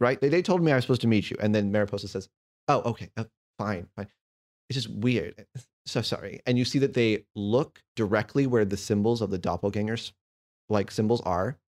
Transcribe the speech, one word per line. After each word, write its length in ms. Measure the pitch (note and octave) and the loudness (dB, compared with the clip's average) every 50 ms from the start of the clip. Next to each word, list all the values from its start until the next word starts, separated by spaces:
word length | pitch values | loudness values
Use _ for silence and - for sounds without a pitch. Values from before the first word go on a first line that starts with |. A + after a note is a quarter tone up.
right? 200 | A#2+ B2 C3+ - | 2 2 2 2
They, 80 | C#3 C#3+ | 2 2
they 140 | D#3 F3+ | 4 2
told 200 | F3 - F3+ F#3 | 2 2 2 2
me 100 | E3+ D#3 | 4 4
I 20 | C#3 | 4
was 100 | B2+ A#2 | 4 2
supposed 180 | - C3 A#2 | 2 2 2
to 60 | - A#2 | 4 4
meet 220 | A2+ G#2 F2 - | 4 4 2 0
you. 60 | - - | -4 -2
And 140 | G#2+ G#2+ G#2+ | 0 2 2
then 160 | G#2+ G2+ G2 | 2 2 2
Mariposa 380 | G2+ G#2+ G#2 G2 - G2+ G2+ F#2+ | 2 0 0 0 -2 -6 -6 -8
says, 200 | - G2 F#2+ - _ _ _ _ _ _ _ - | -8 -10 -10 -12 _ _ _ _ _ _ _ 0
Oh, 140 | C#3+ C3 A#2+ A#2+ | 0 2 0 -2
okay, 200 | A2 - F#2+ - _ | -4 -6 -8 -12 _
uh, 80 | - A2+ - _ _ _ _ _ - | -10 -10 -10 _ _ _ _ _ -8
fine, 300 | G2+ G#2 G#2 E2+ F#2 - _ | -6 -4 -4 -6 -8 -10 _
fine. 120 | - G2 - _ _ _ _ _ _ _ _ _ _ _ - | -12 -12 -12 _ _ _ _ _ _ _ _ _ _ _ -8
It's 80 | B2 | -6
just 120 | C3+ A2+ A2 | -6 -6 -6
weird. 580 | G#2+ G#2 G#2+ B2 B2 G#2+ D#2 - - - - _ - - - _ _ _ _ | -6 -2 0 0 0 0 -2 -6 -8 -16 -20 _ -18 -18 -18 _ _ _ _
So 160 | - - B2+ | -6 -4 -4
sorry. 400 | A2 - - - - G2 F2 - - | -4 -2 -4 -6 -8 -10 -14 -8 -2
And 100 | B2+ B2 | 0 0
you 80 | B2 B2+ | 0 0
see 140 | - - C#3+ | 0 0 0
that 160 | C3+ C3+ C3+ | 0 2 2
they 300 | B2+ A#2 A2 G#2+ - - _ - | 2 2 2 2 0 -2 _ -8
look 480 | G#2+ G2+ G2+ A2 B2+ D3+ - _ _ _ _ _ | -6 -2 2 2 2 2 0 _ _ _ _ _
directly 500 | - A2 F#2+ G#2+ G#2+ G#2 - - C#3 C#3 | -4 -2 0 2 0 0 0 0 0 2
where 180 | C3 B2 A#2 G#2+ | 4 4 2 2
the 120 | G2 G2+ | 2 0
symbols 440 | F#2 - - A2 G#2 G2+ A2+ A#2+ A#2 | -4 -2 -2 0 2 2 2 0 0
of 100 | A2 G2 | -2 -4
the 80 | F#2+ F2+ | -4 -4
doppelgangers, 720 | - F2+ F2 F2+ - G2+ G2+ G#2+ G#2 G#2+ A2+ A#2 - - - _ _ _ _ _ _ _ _ _ _ - | -4 -4 -4 -2 -2 -2 -2 -2 -4 -4 -4 -6 -8 -12 -16 _ _ _ _ _ _ _ _ _ _ -2
like, 220 | G#2+ G#2 G2 - | 0 0 0 -2
symbols 300 | - - A2 G#2+ A#2+ A#2 | -2 -2 0 2 0 0
are. 360 | - F2+ F2+ F2 F#2+ A#2 D3 - _ _ | 0 0 0 0 0 -2 -4 -8 _ _